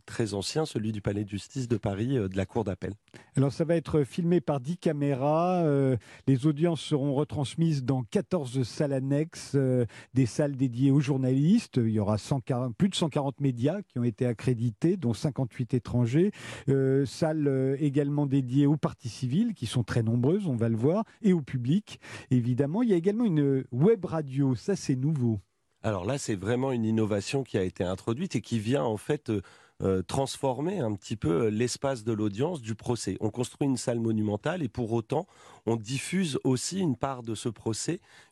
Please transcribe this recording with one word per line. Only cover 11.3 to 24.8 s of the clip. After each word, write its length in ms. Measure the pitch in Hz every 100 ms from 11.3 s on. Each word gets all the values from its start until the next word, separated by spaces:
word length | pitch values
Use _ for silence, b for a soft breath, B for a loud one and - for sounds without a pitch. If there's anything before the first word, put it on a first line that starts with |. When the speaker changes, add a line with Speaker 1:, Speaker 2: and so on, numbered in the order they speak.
| 135 151 226 - 127
Speaker 2:
Il 140 | 113
y 100 | 110
aura 180 | 101 107
cent 220 | - 139
quarante, 340 | - 123 127 110
plus 120 | 190
de 80 | -
cent 120 | 160
quarante 320 | 151 139 -
médias 420 | 139 117 135 202
qui 180 | - 123
ont 40 |
été 220 | 120 - 123
accrédités, 720 | 113 131 113 120 - 160 196
dont 180 | 123
cinquante-huit 600 | 110 156 - 123 - 120
étrangers. 580 | 123 - 120 117 147 202 - B B B
Euh, 380 | 135 131 135 139
salles, 300 | - 160 156 143
euh, 300 | 135 135 135
également 460 | 151 139 143 147
dédiées 420 | 143 139 123 135 143
aux 120 | 151
parties 320 | 156 - 117
civiles, 420 | - 127 160 240
qui 140 | 180 117
sont 180 | 131
très 180 | - 123
nombreuses, 440 | 113 120 127 202 185
on 100 | 117
va 140 | 113
le 60 | 110
voir, 260 | 135 202 - b
et 140 | 208
au 80 | 180
public, 580 | 127 127 120 190 - - B B B
évidemment. 520 | 127 120 123 139 196
Il 60 | 247
y 60 |
a 20 | 175
également 300 | 180 214 233
une 380 | 156 139 135 -
web 320 | 123 185 226 156
radio, 480 | 160 143 135 135
ça 200 | 120 -
c'est 200 | 190